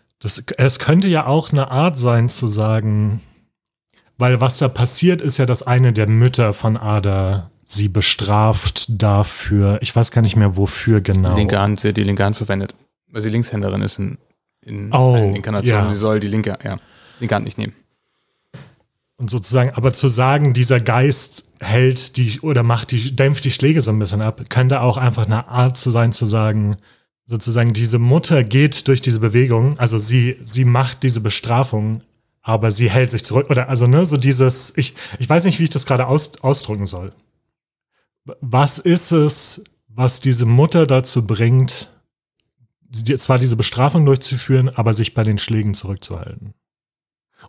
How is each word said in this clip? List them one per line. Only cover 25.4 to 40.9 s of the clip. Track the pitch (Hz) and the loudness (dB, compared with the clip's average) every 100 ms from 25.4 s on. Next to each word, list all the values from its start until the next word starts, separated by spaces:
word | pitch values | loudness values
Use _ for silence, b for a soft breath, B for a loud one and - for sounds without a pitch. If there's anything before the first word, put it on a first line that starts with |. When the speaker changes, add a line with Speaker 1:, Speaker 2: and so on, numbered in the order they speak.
| - | -2
Speaker 1:
Art | 123 127 127 | 0 0 0
zu | 127 | 0
sein, | 117 117 | 2 2
zu | - 107 | 0 0
sagen, | 110 107 107 104 98 b b b _ | 0 0 0 -2 -4 b b b _
sozusagen, | _ 113 120 117 117 | _ -6 -2 0 0
diese | 110 117 120 | 0 0 2
Mutter | 120 160 - 151 | 2 2 2 0
geht | 107 127 147 - - | 2 2 2 0 0
durch | 131 | 0
diese | 127 113 | 0 0
Bewegung, | 110 120 127 113 131 143 | 2 2 2 2 2 0
also | 120 110 | 0 0
sie, | 107 123 120 - | 0 2 0 -4
sie | 117 123 | -6 0
macht | 123 123 127 - | 2 2 0 -2
diese | 131 117 | -2 -2
Bestrafung, | 107 - 117 120 131 107 107 110 - _ _ _ | -4 -6 -2 -2 0 -2 -4 -6 -12 _ _ _
aber | - 113 113 | -4 0 0
sie | 101 117 | 0 2
hält | 127 127 | 2 0
sich | 113 | -2
zurück, | - 131 143 | -2 -2 0
oder, | 127 127 | -2 -2
also, | 127 123 | 0 4
ne, | 147 | 4
so | 180 143 | 2 2
dieses, | 135 131 131 127 - - | 0 2 2 0 -4 -4
ich, | 123 B B - | -6 B B -8
ich | 123 | 0
weiß | 170 | 2
nicht, | 180 - | 2 0
wie | |
ich | 165 | -2
das | 135 - | -2 -2
gerade | 127 123 | -2 0
aus-, | 147 - - | 0 -2 -4
ausdrücken | 131 - - 104 | -2 -2 -4 -6
soll. | 98 90 98 - _ _ _ _ _ _ _ _ _ _ | -6 -8 -12 -16 _ _ _ _ _ _ _ _ _ _
W-, | - - | -20 -16
was | 127 127 143 - | -2 0 2 0
ist | 175 175 - | 0 0 2
es, | 165 147 - - - - _ _ | 2 2 -2 -6 -8 -14 _ _
was | 110 127 - | -2 0 0
diese | 135 120 113 | 0 0 4
Mutter | 123 151 170 | 4 4 4
dazu | 143 | 4